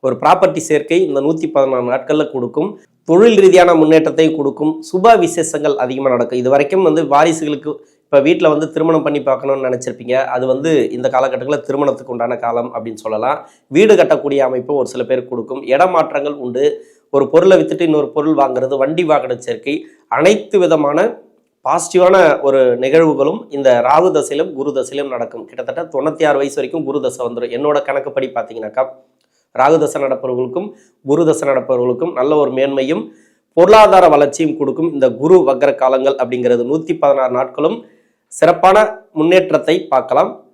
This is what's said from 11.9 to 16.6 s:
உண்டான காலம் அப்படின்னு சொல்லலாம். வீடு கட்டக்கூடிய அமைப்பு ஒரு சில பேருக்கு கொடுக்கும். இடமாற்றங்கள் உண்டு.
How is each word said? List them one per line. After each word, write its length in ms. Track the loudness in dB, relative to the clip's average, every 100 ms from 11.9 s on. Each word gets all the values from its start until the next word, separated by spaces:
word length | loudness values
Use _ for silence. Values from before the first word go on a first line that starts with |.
| -4 -8
உண்டான 220 | -8 -6 -4
காலம் 260 | -4 -4 -6
அப்படின்னு 280 | -10 -12 -12
சொல்லலாம். 340 | -8 -4 -4 -4 -8 _ _ 2
வீடு 180 | 4 4
கட்டக்கூடிய 400 | 2 0 -2 -2 -2
அமைப்பு 240 | -2 -4 -4
ஒரு 80 | -4
சில 120 | -6 -4
பேருக்கு 220 | -4 -4
கொடுக்கும். 300 | -10 -8 -10 -2
இடமாற்றங்கள் 600 | 2 2 2 -2 -4 -6 -8 -8
உண்டு. 180 | -2